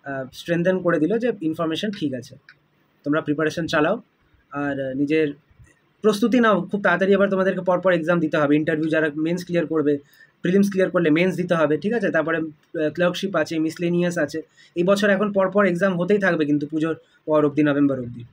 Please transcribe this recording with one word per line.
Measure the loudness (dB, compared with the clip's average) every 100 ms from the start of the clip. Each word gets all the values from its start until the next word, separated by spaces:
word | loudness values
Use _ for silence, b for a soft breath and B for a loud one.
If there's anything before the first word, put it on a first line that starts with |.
আহ, | -10 -10 -12
স্ট্রেনথেন | -14 -4 0 2 2
করে | 0 0
দিল | 0 0
যে | -2 -2
ইনফরমেশন | -4 -2 -4 -2 -6
ঠিক | -4 -6
আছে। | -6 -12 -20 _ _ _ _ _ _
তোমরা | -2 -2
প্রিপারেশন | -2 -2 -2 -2 -2
চালাও | 0 0 -2 -8 _ _ _ _
আর, | -8 -6 -4
আহ, | -6
নিজের | -4 0 0 0 -4 _ _ b b _ _
প্রস্তুতি | 0 2 2 4
নাও। | 4 2
খুব | 0 -2
তাড়াতাড়ি | 0 2 4
আবার | 4 4
তোমাদেরকে | 2 0 0
পরপর | 0 2 2
এক্সাম | 2 2 0
দিতে | 2 0
হবে। | 2 2
ইন্টারভিউ | 2 -2 0
যারা | 0 0 -2
মেইনস | -2 -2
ক্লিয়ার | -2 -2 0
করবে, | 0 0 -2 b b b _
প্রিলিমস | 0 2 2
ক্লিয়ার | 2 0
করলে | 2 2
মেইনস | 4 2
দিতে | 0 -2
হবে, | 0 2 0
ঠিক | -2
আছে? | -2 0
তারপরে, | 0 0 -2
আহ, | -4 -10 _ -4 -4
ক্লার্কশিপ | 0 -2 0 -4 -2
আছে, | -2 -2
মিসলেনিয়াস | -4 -2 -2 0 0 -2
আছে। | -4 -6 -12 b b
এই | -2
বছর | 0 2 2
এখন | 2 0
পরপর | 0 0 2 2
এক্সাম | 2 0 0
হতেই | 0 2
থাকবে | 2 0
কিন্তু | 0 0 -2
পুজোর | -4 -2 -4 b b 0
পর | 2
অবধি, | 2 2
নভেম্বর | 2 2 2 0
অবধি। | -8 -12 -18